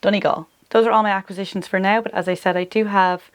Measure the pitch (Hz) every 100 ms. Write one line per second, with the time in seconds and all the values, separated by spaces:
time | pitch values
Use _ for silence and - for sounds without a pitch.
0 | - 202 165 - 160 _ _ 226 226 220
1 | 214 196 190 190 190 196 170 190 196 220
2 | 226 - 180 180 190 180 180 220 214 202
3 | 185 180 -